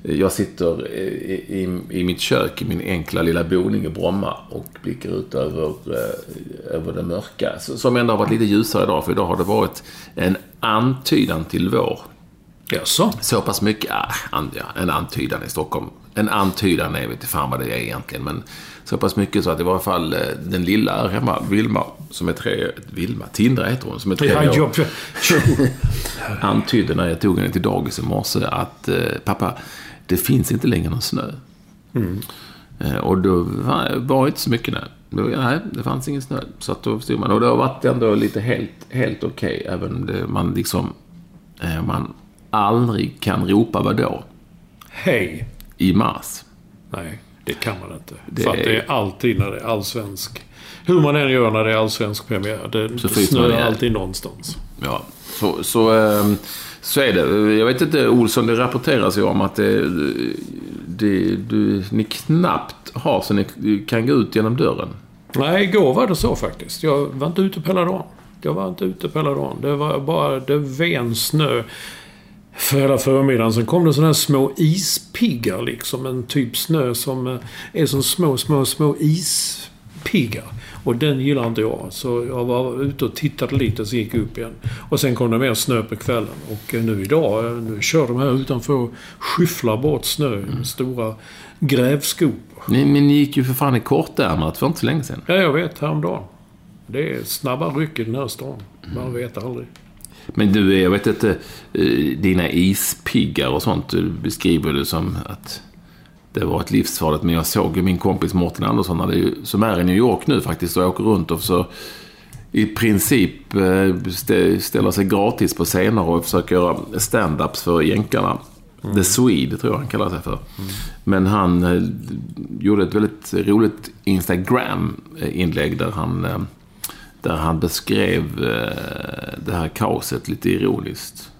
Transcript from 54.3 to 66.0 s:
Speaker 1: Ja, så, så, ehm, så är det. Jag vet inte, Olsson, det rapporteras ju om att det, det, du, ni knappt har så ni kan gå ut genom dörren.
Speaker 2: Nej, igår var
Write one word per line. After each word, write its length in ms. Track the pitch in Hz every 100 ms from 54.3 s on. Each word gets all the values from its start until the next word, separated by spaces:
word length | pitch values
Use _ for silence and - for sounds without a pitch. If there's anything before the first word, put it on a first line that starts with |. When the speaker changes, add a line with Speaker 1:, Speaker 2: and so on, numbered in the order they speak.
| - - - - -
Speaker 1:
Ja, 200 | 67 60 - - - -
så, 240 | 104 80
så, 280 | 85 117 110
ehm, 420 | 110 107 104 101 104 - - - -
så 200 | - -
är 120 | 135
det. 400 | 95 71 98 107
Jag 120 | 107 113
vet 160 | 127
inte, 260 | 160 156 117
Olsson, 400 | 120 113 117 113
det 80 | 117
rapporteras 600 | 123 120 127 135 101 95
ju 60 |
om 180 | 101 101
att 140 | 98 -
det, 340 | 101 104 78 87 71 57 60 - - - - 50 -
det, 480 | 90 104 95 92 95 107
du, 340 | 110 104 101 95
ni 120 | 110
knappt 880 | 110 - - 160 180 82 - - -
har 280 | - 156 117
så 120 | -
ni 520 | 101 95 - - 101 101
kan 200 | 117 117
gå 60 |
ut 220 | 143 110 110
genom 220 | 110 123
dörren. 300 | 135 - - - - - - -
Speaker 2:
Nej, 280 | 139 185
igår 300 | 196 208 156
var 140 | 113